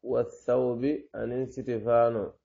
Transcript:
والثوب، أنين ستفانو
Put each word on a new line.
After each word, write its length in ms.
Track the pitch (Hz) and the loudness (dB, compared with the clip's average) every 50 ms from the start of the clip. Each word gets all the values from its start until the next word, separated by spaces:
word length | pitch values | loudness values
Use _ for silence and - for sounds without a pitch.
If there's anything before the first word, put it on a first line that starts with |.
| - 120 | -4 -2
والثوب، 720 | 127 123 120 - - - - - 123 127 127 123 120 117 123 143 151 147 - _ - 110 | 0 0 -2 -2 -6 -10 -2 0 0 2 2 0 0 0 -2 -2 -2 -2 -6 _ -10 -8
أنين 240 | 113 117 123 127 131 123 - | -6 -4 -4 -4 -6 -6 -8
ستفانو 720 | 131 127 131 120 113 104 117 117 117 117 117 120 110 98 - - _ | -10 -6 -4 -4 -4 0 4 4 6 6 4 2 0 -4 -6 -8 _